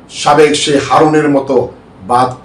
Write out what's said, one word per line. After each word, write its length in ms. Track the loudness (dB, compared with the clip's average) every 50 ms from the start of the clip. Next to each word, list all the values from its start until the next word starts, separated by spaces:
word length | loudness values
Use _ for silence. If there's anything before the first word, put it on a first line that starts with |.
| -20 -18
সাবেক 420 | -14 -4 -2 0 4 4 4 4 2
সে 180 | 0 -2 0 0 -2 0 0
হারুনের 400 | 0 2 2 2 2 2 0 0
মতো 260 | 0 0 -2 -2 -4 -4 -4 -6 -10 -16 -20 -20 -20 -18 -6 -2
ভাত 220 | 0 0 0 -2 -4 -10 -16